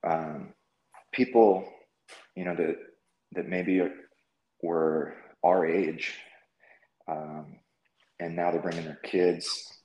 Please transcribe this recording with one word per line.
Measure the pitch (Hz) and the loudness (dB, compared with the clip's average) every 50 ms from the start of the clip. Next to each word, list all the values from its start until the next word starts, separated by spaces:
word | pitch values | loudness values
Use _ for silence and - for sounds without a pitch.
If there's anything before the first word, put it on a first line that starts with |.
| - 85 | 0 0
um, | 82 80 80 78 76 71 - - - _ _ _ _ _ _ _ _ - _ _ | -2 0 -2 -4 -8 -10 -12 -14 -18 _ _ _ _ _ _ _ _ -20 _ _
people, | - - 127 127 - 117 113 104 95 95 98 - - - - _ _ _ _ _ - - - _ _ | 0 0 0 4 6 8 8 8 6 4 0 -8 -16 -20 -20 _ _ _ _ _ -20 -20 -20 _ _
you | 92 92 | -8 -4
know, | 90 87 | -4 -2
that, | 82 85 78 82 - - - _ _ _ _ _ _ _ _ - | 0 0 0 -2 -4 -8 -18 _ _ _ _ _ _ _ _ -8
that | 90 85 - | -8 -6 -4
maybe | 92 92 90 - 92 92 90 80 - - - _ _ _ _ _ _ _ _ _ _ _ | -4 -4 0 2 2 2 2 0 -2 -10 -20 _ _ _ _ _ _ _ _ _ _ _
were | - 82 85 82 80 78 78 80 73 76 - - - - - _ - | -4 -2 0 2 2 2 2 0 -2 -4 -8 -16 -20 -20 -20 _ 2
our | 90 90 95 85 | 4 4 4 2
age, | 80 82 92 95 78 80 80 - - - - - - - - _ _ _ _ _ - - _ _ _ _ _ _ - | 2 2 0 0 0 -4 -6 -8 -8 -10 -12 -18 -20 -20 -20 _ _ _ _ _ -20 -20 _ _ _ _ _ _ -8
um, | 80 78 78 78 78 78 76 76 - - _ _ _ _ _ _ _ _ _ _ _ _ | -8 -8 -8 -10 -12 -12 -14 -16 -18 -20 _ _ _ _ _ _ _ _ _ _ _ _
and | 87 85 82 | -10 -8 -4
now | 85 87 87 | -2 0 0
they're | 85 85 | 0 0
bringing | - 90 82 85 82 | -2 -2 -6 -6 -6
their | 80 76 - - | -8 -12 -12 -12
kids | - - 92 90 90 87 82 - - - - - - - - _ | -2 2 4 4 4 4 2 -2 -8 -8 -8 -10 -16 -20 -20 _